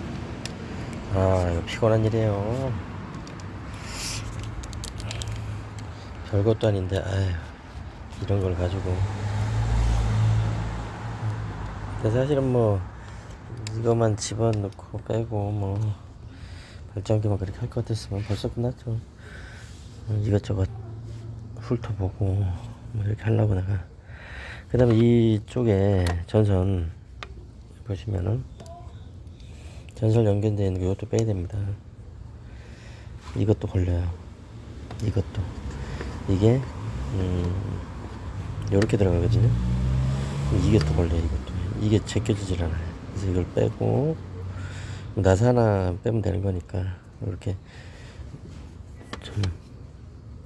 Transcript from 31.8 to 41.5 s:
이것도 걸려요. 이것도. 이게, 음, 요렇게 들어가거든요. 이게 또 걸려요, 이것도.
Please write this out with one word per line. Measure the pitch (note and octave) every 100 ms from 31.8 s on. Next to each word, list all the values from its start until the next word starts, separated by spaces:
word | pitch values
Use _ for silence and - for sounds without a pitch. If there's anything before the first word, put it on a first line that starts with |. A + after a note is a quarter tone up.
| - - - - - - - - - - - - - - - -
이것도 | G#2 G#2+ G#2
걸려요. | F#2+ F2+ F2 F2 F2 - - - - - - - -
이것도. | G#2+ G2 - - - - - - - - - - -
이게, | F#2+ G#2+ B2+ B2+ - A2 - -
음, | G2 F#2 F2+ F2 F#2 G2 F#2 - - - - - - - - -
요렇게 | G2 G#2 G#2+
들어가거든요. | F#2+ E2+ E2+ A2+ A#2 A#1+ A#1+ B1 B1+ C2 C2 C2+ C2+ - C#2+ F#2+
이게 | - G#2+
또 | -
걸려요, | - E2+ E2+
이것도. | E2 - -